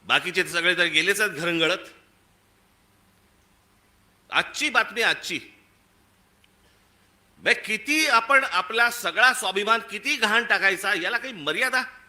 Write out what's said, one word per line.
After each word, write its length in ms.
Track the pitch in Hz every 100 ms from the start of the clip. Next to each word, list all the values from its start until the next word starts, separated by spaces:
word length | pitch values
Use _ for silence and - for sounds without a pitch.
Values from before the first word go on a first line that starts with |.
बाकीचे 400 | - 131 175 175
सगळे 320 | 165 170 170 175
तर 100 | 170
गेलेच 340 | 156 170 196
आहेत 120 | 208
घरंगळत. 580 | 165 170 170 160 185 - - _ _ _ _ _ _ _ _ _ _ _ _ _ _ _ _ _ _ _ _ _ _ _
आजची 400 | 143 175 - 294
बातमी 320 | 240 220 208
आजची. 380 | 214 156 - 160 - _ _ _ _ _ _ _ _ _ _ _ _ _ _ _ _ _ _ _
बे, 160 | -
किती 520 | - - 214 277 302 311
आपण 380 | 233 233 269
आपला 460 | 262 175 185 226 240
सगळा 420 | - 185 165 208
स्वाभिमान 460 | 185 190 185 208 226 -
किती 260 | 208 262 294
गहाण 280 | 214 220
टाकायचा, 500 | 226 202 196 190 202
याला 240 | 196 180 233
काही 160 | 262
मर्यादा? 480 | 214 147 165 254 254 254 -